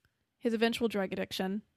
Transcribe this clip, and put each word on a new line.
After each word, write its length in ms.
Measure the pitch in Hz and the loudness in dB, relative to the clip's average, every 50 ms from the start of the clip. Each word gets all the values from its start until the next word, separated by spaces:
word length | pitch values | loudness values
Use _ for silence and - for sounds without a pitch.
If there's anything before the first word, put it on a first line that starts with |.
| _ _ _ _ _ _ _ _ | _ _ _ _ _ _ _ _
his 140 | - 240 226 | -2 0 2
eventual 340 | 214 226 233 233 - 233 220 | 4 2 2 2 2 0 0
drug 240 | - 202 190 190 190 | 2 0 -2 -2 -2
addiction, 480 | 185 190 - - - 190 190 196 214 - _ _ | -4 -6 -4 -4 -2 -2 -2 -2 -4 -6 _ _